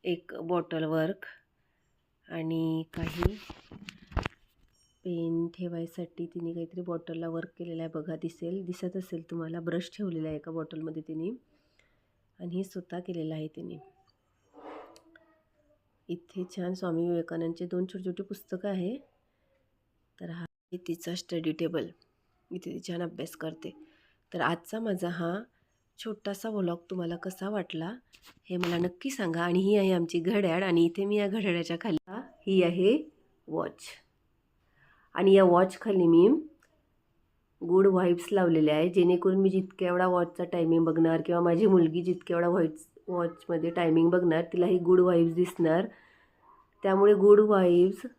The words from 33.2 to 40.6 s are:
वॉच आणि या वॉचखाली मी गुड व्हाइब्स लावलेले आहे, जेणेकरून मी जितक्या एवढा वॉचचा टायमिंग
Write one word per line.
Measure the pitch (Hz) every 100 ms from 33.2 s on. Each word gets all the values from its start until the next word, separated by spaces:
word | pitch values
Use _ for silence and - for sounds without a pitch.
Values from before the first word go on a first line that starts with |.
| _ _ -
वॉच | 160 - - - - _ _ _ _ _ _ _ _ _ _ _
आणि | - 196
या | 196
वॉचखाली | 185 175 185 - 226 196 170
मी | 170 202 311 - _ _ _ _ _ _ _ _ _ _ _ 170
गुड | 185 196
व्हाइब्स | 185 180 175 -
लावलेले | 202 175 160 156
आहे, | 151 175
जेणेकरून | 185 175 175 190 190
मी | 190
जितक्या | 190 185 - 180
एवढा | 180 180
वॉचचा | 180 180 -
टायमिंग | 175 180